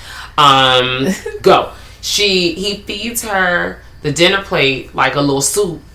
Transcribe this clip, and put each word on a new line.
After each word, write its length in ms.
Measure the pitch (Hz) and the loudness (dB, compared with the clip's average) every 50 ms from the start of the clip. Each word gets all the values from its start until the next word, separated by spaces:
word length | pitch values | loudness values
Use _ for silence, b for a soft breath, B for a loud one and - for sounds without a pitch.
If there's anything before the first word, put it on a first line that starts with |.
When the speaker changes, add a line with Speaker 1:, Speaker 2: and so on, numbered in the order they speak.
| B B B B B B B | B B B B B B B
Speaker 1:
Um, 720 | 151 147 143 131 131 135 127 127 127 123 127 127 127 135 185 190 - - | 4 4 6 6 6 6 4 4 4 2 2 0 -2 -2 -2 -2 -4 -6
Speaker 2:
<laughs> 180 | 440 - - - | -10 -10 0 4
Speaker 1:
go. 300 | 190 170 - - - B B B B B B - | 4 4 4 4 0 B B B B B B -8
She, 500 | - - - 208 202 190 180 175 165 160 | -6 -2 0 0 0 2 0 0 0 -2
he 240 | 185 190 208 - 202 - | -4 -4 -6 -6 -6 -8
feeds 400 | - 208 202 220 233 233 - - | -10 -10 -8 -8 -8 -6 -6 -6
her 560 | 220 202 190 185 180 175 175 175 185 180 b b b b - - | -2 -2 0 0 0 0 0 -2 -4 -6 b b b b -8 -6
the 100 | 151 139 | -4 0
dinner 300 | 165 170 185 196 196 190 | 2 2 2 2 0 -2
plate, 520 | - 190 160 139 135 135 131 - - - | -2 -2 0 2 0 0 -2 -6 -8 -4
like, 200 | - 135 131 131 | -2 -2 0 0
a 60 | 143 | 0
little 200 | 143 143 135 135 | 0 0 0 0
soup, 400 | 135 - - 208 208 175 156 147 - - | 0 -2 0 0 -2 -2 -4 -8 -12 -18